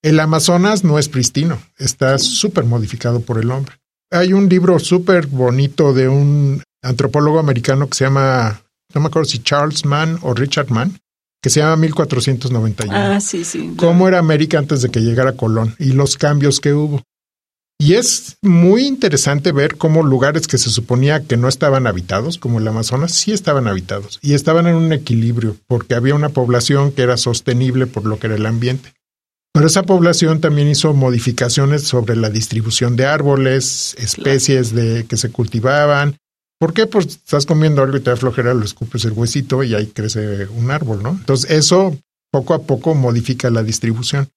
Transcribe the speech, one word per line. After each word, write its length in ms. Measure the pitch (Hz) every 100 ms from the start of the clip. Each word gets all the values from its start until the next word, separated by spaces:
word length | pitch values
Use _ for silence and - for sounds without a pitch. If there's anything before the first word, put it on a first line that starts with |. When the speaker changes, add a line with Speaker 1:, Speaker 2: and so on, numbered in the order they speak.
Speaker 1:
El 180 | 156 156
Amazonas 640 | 156 160 160 175 196 214
no 140 | 170 151
es 100 | -
pristino, 500 | 127 120 - 165 131 - _
está 400 | 135 - 131 135
súper 460 | - - 208 170
modificado 560 | 117 117 107 117 123 120
por 180 | 117 113
el 120 | 113
hombre. 260 | 131 135 - _ _ _
Hay 240 | 175 185
un 160 | 196 196
libro 280 | 180 180 170
súper 480 | - 180 175 180 147
bonito 680 | 135 123 131 139 143 147
de 140 | 131 131
un 540 | 139 143 147 139 139 - _
antropólogo 560 | 127 120 139 151 147 160
americano 500 | 151 123 120 135 143
que 80 | -
se 80 |
llama, 560 | 135 139 135 131 113 104 _ _ _
no 80 | -
me 60 | 156
acuerdo 180 | 160 139
si 120 | 120
Charles 480 | - 143 151 147 147
Mann 320 | 147 160 165
o 140 | 139
Richard 360 | 113 143 156 127
Mann, 300 | 113 156 185 _ _ _ _
que 60 | 135
se 120 | 151
llama 160 | 151 160
mil 180 | 160
cuatrocientos 560 | 156 151 127 127 123 127
noventa 340 | 120 110 101
y 60 | 98
uno. 80 | 98
Speaker 2:
Ah, 220 | 202 202
sí, 200 | 202 175 170
sí. 260 | 165 165 170
Speaker 1:
Cómo 280 | 170 175 185
era 120 | 185
América 400 | 160 151 160 160
antes 240 | 143 143
de 80 | 120
que 100 | 117
llegara 320 | 117 117 131
Colón 420 | 131 113 110 113 113
y 140 | 139
los 260 | 131 139 -
cambios 420 | 147 147 143 135
que 140 | 147
hubo. 280 | 147 151 143 - _ _ _ _ _ _ _
Y 180 | 147
es 420 | 202 240 - - -
muy 460 | 202 170 175 220 277
interesante 640 | 262 208 147 143 143 170
ver 260 | 139 143 -
cómo 280 | 160 160
lugares 420 | 151 127 139 160 170
que 120 | 127
se 120 | 120
suponía 540 | 113 113 123 139 156
que 120 | 151 117
no 120 | 127
estaban 400 | 131 151 135 120
habitados, 500 | 92 87 95 139 170
como 220 | 123 117
el 80 | 110
Amazonas, 440 | 110 110 127 170
sí 200 | - -
estaban 340 | 208 190 139 117
habitados 540 | 95 90 104 101 -
y 120 | 143
estaban 340 | 143 143 160 170
en 80 | 165
un 160 | 165
equilibrio 640 | 151 156 117 117 117 110 - _
porque 300 | 120 - 120
había 180 | 127
una 140 | 147 147
población 640 | 139 123 120 120 139 143
que 100 | 139
era 140 | 123 120
sostenible 720 | 127 113 - 120 131 131 127
por 160 | 110
lo 140 | 107 107
que 100 | 110
era 80 | 107
el 100 | 107
ambiente. 480 | 117 120 131 - _ _ _ _ _ _
Pero 140 | 147 156
esa 160 | 190
población 580 | 190 185 170 165 160 160
también 280 | 160 147 147
hizo 260 | 143 160
modificaciones 880 | 143 131 120 123 117 127 143 139 147
sobre 320 | 143 123 113
la 160 | 113 110
distribución 640 | 107 110 110 110 110 120
de 120 | 120 135
árboles, 880 | 151 143 139 131 135 127 - - -
especies 720 | 110 - 139 135 135 131 117
de, 320 | 113 113 117 113
que 100 | 113
se 140 | 117
cultivaban. 840 | - 113 117 131 143 147 143 143 143 _ _ _ _
¿Por 140 | 165
qué? 120 | 175 220
Pues 200 | - -
estás 380 | - - 147
comiendo 380 | 143 156 156 143
algo 140 | 135 135
y 40 |
te 100 | 123
da 60 | 120
flojera, 380 | 127 120 120
lo 100 | 123
escupes 400 | 107 - 113 117
el 80 | 113
huesito 520 | 107 117 143 120 131
y 100 | 131
ahí 140 | 107 107
crece 580 | - 107 110 107 101 101
un 240 | 117 120
árbol, 320 | 143 123 107
¿no? 80 | 113
Entonces 400 | 185 - 135 -
eso 460 | 156 147 180 190 143 _ _ _
poco 240 | 139 123
a 80 | 160
poco 320 | - 127 160
modifica 560 | 151 127 120 113 123 127
la 140 | 117
distribución. 640 | 110 110 117 113 123 139 139